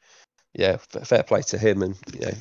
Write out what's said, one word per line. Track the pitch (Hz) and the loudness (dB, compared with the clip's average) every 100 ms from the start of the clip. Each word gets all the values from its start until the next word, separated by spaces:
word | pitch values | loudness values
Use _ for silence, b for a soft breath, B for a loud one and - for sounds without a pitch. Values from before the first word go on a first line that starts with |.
| b b b _ _ | b b b _ _
yeah, | - 95 90 - | -2 0 0 -6
f-, | 107 - | -14 2
fair | 117 | 2
play | - 101 | 4 0
to | - 98 | 0 0
him, | 110 98 | 2 2
and, | 92 98 - | -2 -4 -14
you | - | -10
know, | - 98 | -8 -8